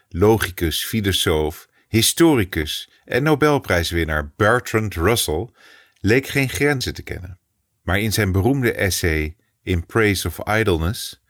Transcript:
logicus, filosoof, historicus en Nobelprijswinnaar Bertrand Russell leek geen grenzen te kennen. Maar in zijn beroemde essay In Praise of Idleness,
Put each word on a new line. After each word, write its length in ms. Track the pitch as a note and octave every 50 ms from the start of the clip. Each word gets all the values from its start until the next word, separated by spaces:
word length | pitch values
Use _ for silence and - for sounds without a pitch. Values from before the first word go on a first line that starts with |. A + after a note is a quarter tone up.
| _ _
logicus, 760 | - E2+ G2+ G#2+ A2+ G#2 - F2+ F2 - F2 D#2+ - - -
filosoof, 800 | - - A2+ G2 G2 F2+ - - G2 E2 D#2 D2+ D2+ - - - _ _ _ _ _
historicus 1000 | - A2+ A2+ - - - E3+ E3 D3 A#2+ F#2+ - - E2 D2+ C#2+ - - - - _ _ _
en 180 | - - B2 C#3+
Nobelprijswinnaar 1080 | D#3+ D3+ C3 D3+ D3+ D3 C3 - - F#2+ E2+ E2+ - E2+ E2+ E2 D#2+ D#2 D2+ D2 D2 -
Bertrand 600 | - G#2+ G#2+ A#2+ B2 - - - A2 A2 G2+ E2+
Russell 540 | E2 D#2+ G2+ A#2+ - - - D#2 E2 A2 B2 _ _ - - - - _ _ _ _
leek 280 | - G2 A#2 C#3 C3+ -
geen 220 | - C#3 C3+ B2
grenzen 440 | - - C#3 D3 D3 B2+ - - -
te 80 | -
kennen. 380 | - - - - F2+ F2+ F#2 - _ _ _ _ _ _ _ _
Maar 180 | _ F2 F2+ G2+
in 140 | A2 A2 G2+
zijn 180 | A2+ G#2+ F#2+
beroemde 420 | F2 G2 F#2+ A#2+ C#3 C#3 B2 G#2+ -
essay 640 | - G2+ F#2+ - - - E2+ D#2 D#2 D#2 D2+ - _ _ _ _ _ _
In 220 | F#2 F#2 E2+ E2+
Praise 420 | - - A#2 A2 G#2 F#2+ - - -
of 120 | - - - - G#2+ A2
Idleness, 600 | A2 G2 F2 D#2 D#2+ F2 A#2 - - - - - _ _